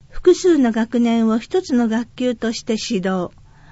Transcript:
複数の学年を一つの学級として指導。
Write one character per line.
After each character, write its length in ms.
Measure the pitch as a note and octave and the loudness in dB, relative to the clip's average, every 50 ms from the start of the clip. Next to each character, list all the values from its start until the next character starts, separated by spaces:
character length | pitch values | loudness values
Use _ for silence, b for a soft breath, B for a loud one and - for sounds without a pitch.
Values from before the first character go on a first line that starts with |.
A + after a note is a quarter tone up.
| - - | -20 -12
複 240 | - - - F4+ F4 | -10 2 4 4 4
数 240 | - - F#4 E4 C#4+ | 4 4 2 4 4
の 120 | B3+ A#3 | 2 2
学 300 | A3 A3+ A3+ - - A#3+ | 0 0 -2 -2 0 0
年 280 | A#3+ A#3 A3+ A#3 A3+ A3 | 2 2 2 2 2 2
を 100 | A3 A#3 | 0 -2
一 240 | - - - F#4 | -2 -4 -4 -4
つ 120 | F#4 - C4+ | -2 0 0
の 140 | A#3+ A#3+ G#3+ | 0 0 0
学 260 | A3 A#3+ A#3 - - | -2 -4 -4 -6 -6
級 200 | - B3+ B3 A#3+ | -4 -4 -4 -2
と 180 | - - A3+ | -2 -4 -6
し 100 | A3+ - | -6 -6
て 120 | - - A3 | -6 -6 -4
指 220 | G#3+ - - A#3+ | -4 -4 -4 -4
導。 340 | F#3+ F3+ F#3+ F#3+ F#3 F3 - - - b b b b b b | -4 -2 -2 -2 -4 -4 -6 -10 -16 b b b b b b